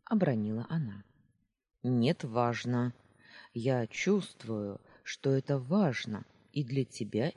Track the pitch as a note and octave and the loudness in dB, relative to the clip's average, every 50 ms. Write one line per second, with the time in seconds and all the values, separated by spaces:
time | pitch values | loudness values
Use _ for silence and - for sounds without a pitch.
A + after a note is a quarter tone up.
0 | _ - A#3 G#3 F#3+ D#3 B2 A2 G#2 G#2+ A2 A2+ B2 - E3 E3 C#3+ G#2+ G2+ G2+ | _ 0 2 2 4 4 2 2 0 -2 -2 -4 -4 -2 -2 -2 -2 -4 -6 -10
1 | - _ _ _ _ _ _ _ _ _ _ _ _ _ _ _ - B2 B2+ A#2+ | -14 _ _ _ _ _ _ _ _ _ _ _ _ _ _ _ -2 0 2 4
2 | A#2 C3 F3 - - A#2 A2 A#2+ A#2+ A#2+ A#2 G#2+ - A#2+ B2 A#2+ A#2+ B2 - _ | 4 2 2 0 -4 -2 0 2 2 2 0 -2 -2 0 0 0 0 -2 -4 _
3 | _ _ _ _ - - - - - - - B2 A2+ C3+ C3 B2 A2+ - - - | _ _ _ _ -20 -20 -20 -20 -18 -12 -6 -2 0 2 2 2 0 -2 -4 -2
4 | - F#3 G#3 G3+ - - - - - A2 A2 G#2+ G#2 G2+ G2 - - - - - | 0 2 2 2 0 -4 -12 -12 -8 -6 -4 -4 -4 -4 -6 -10 -14 -20 -20 -16
5 | - - - - - C#3 C3+ C3+ - - C#3+ C3+ B2+ B2+ F3+ G#3+ G3+ D3 A#2 - | -12 -12 -8 -2 0 2 2 2 2 0 -2 -2 0 2 2 4 4 2 2 -2
6 | - - G#2+ G2 - - _ _ _ _ - D3 C#3+ A#2 C3+ C3+ B2+ - - - | -4 -6 -6 -6 -8 -12 _ _ _ _ -4 -4 -4 0 0 -2 -2 -2 -4 -8
7 | A#2 G2+ - G#2+ B2 E3+ - | -6 -2 0 0 0 0 -2